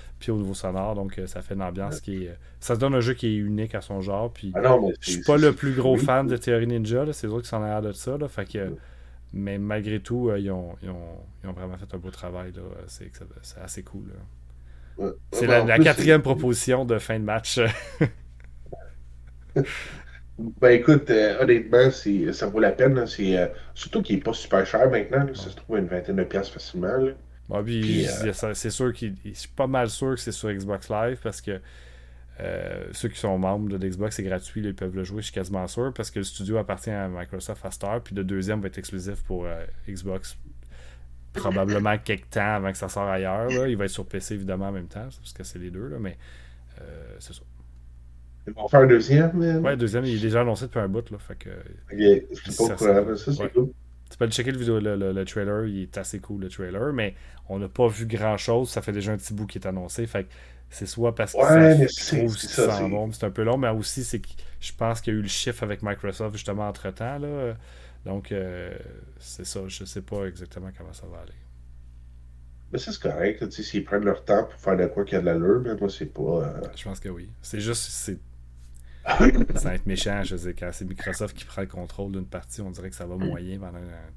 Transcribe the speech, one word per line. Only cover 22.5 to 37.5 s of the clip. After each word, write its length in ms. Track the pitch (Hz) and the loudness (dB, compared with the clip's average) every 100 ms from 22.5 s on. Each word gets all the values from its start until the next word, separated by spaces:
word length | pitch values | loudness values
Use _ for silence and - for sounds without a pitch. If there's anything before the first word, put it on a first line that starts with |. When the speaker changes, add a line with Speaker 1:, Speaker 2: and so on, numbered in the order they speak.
| 107 | 4
Speaker 2:
la 120 | 104 | 4
peine, 220 | - 131 | 6 6
là. 120 | 131 113 | 6 2
C'est, 320 | - 98 92 | 0 2 4
euh, 80 | 87 - - | 2 -2 -12
surtout 300 | - - 220 | -12 -4 -2
qu'il 140 | - 95 | 2 0
est 60 | |
pas 120 | - | 0
super 320 | - - 95 95 | -4 2 2 4
cher 240 | 110 127 | 6 6
maintenant, 340 | 117 - 135 | 6 2 2
là. 100 | 139 | 2
Ça 120 | 98 92 | -2 -10
Speaker 1:
Ouais. 40 | |
Speaker 2:
se 60 | - | -12
trouve 200 | - 107 | -2 0
à 20 | |
une 80 | 87 | 0
vingtaine 300 | 90 90 98 | -2 0 0
de 80 | |
piastres 280 | 90 98 - | 0 -2 -4
facilement, 360 | - - 92 90 131 | -8 -10 -4 0 2
là. 140 | 131 - - - - | 2 0 -14 -20 -6
Speaker 1:
Ouais, 140 | 101 | -4
puis 180 | 110 117 | -2 0
Speaker 2:
Puis, 100 | 110 | 2
Speaker 1:
il 120 | 110 | 2
y 40 | - | 2
a 160 | 101 107 | 0 -4
Speaker 2:
euh, 60 | |
Speaker 1:
ça, 200 | 95 110 | -2 -4
c'est 160 | 104 113 | -4 -6
sûr 220 | - 127 | -2 -2
qu'il, 220 | 110 110 95 | -2 -6 -8
je 60 | 98 | -12
suis 160 | - - | -12 -12
pas 180 | - 131 | -2 0
mal 220 | 131 120 | 2 0
sûr 220 | - 131 | 0 -2
que 60 | 123 | -2
c'est 120 | 117 | -4
sur 200 | 104 110 | -4 -4
Xbox 380 | 101 98 98 - | -4 -4 -6 -2
Live 280 | 107 117 127 | -2 0 -2
parce 180 | 113 - | -6 -8
que, 180 | - 95 - - - - - - - - | -6 -8 -10 -20 -20 -20 -20 -20 -20 -10
euh, 440 | 92 90 50 92 90 | -8 -6 -6 -8 -10
ceux 160 | 92 117 | -6 -6
qui 100 | - | -2
sont 200 | 104 95 | -2 0
membres 320 | 92 101 104 | 2 0 -2
de 60 | 98 | -2
l'Xbox, 340 | 95 90 107 - | -4 -2 -4 -4
c'est 80 | |
gratuit, 360 | 95 92 - 113 | -4 -4 -6 -6
là, 80 | 104 | -6
ils 60 | |
peuvent 200 | 92 92 | -4 -6
le 100 | 92 | -4
jouer, 180 | 92 104 | -6 -6
je 40 | 107 | -8
suis 60 | |
quasiment 320 | 98 92 98 90 | -6 -4 -4 -4
sûr, 220 | - 131 | -2 -4
parce 160 | 120 107 | -4 -6
que 80 | 104 | -6
le 60 | |
studio 340 | 98 - 98 110 | -6 -6 -2 -2
appartient 320 | 104 95 113 | -2 -4 -4
à 180 | 104 95 | -4 -4
Microsoft 560 | 90 87 95 - | -6 -8 -10 -8